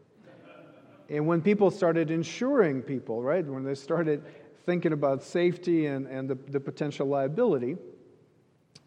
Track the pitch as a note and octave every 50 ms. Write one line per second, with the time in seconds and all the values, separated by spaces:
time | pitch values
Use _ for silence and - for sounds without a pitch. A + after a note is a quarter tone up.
0 | _ _ _ _ - - - - - - - - - - - - - - - -
1 | - - D3+ D3 D3+ D#3+ E3+ E3+ D3+ G3+ G#3 G3+ G#3 F#3 F#3+ - F#3+ E3+ E3 E3
2 | E3 D3 E3 E3 E3 - - - A#3+ C4 D4 C4+ G3+ D#3+ C#3 C3 A#2+ - C#3 B2
3 | - - A2+ A2+ A#2+ C3 D#3 F#3+ F3 C#3+ C3+ C3 C3 C3+ C#3+ C#3 - - E3 D#3+
4 | E3+ D#3 D3+ C#3+ D3+ - - - - - - - _ - F3 F3 E3 E3+ D#3 D3
5 | C#3+ C#3 C3+ C3 - - - F3+ F3 F3 F3 F3+ - F3+ E3+ E3 D#3 D3 C#3 C3+
6 | C3+ C3 C3+ C3 C3+ C3+ C#3 C3 - - C#3 C#3 C3+ - B2+ - D#3+ D3 D3+ -
7 | D3+ C#3 C#3 C#3 C3+ C3+ D3+ F#3+ B3 A#3 E3+ C3 A#2+ A#2+ D#3 F#3+ - - - -
8 | - - - _ _ _ _ _ _ _ _ _ _ _ - - _